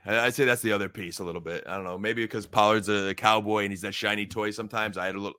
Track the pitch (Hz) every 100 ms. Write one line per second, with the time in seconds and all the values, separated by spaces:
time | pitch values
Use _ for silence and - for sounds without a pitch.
0 | 92 110 123 120 127 120 110 101 95 -
1 | 87 - 87 85 82 85 - 95 92 92
2 | 110 117 113 113 95 110 104 110 98 101
3 | 98 95 107 110 104 107 101 92 101 -
4 | 104 104 101 107 107 104 110 113 107 90
5 | 92 98 101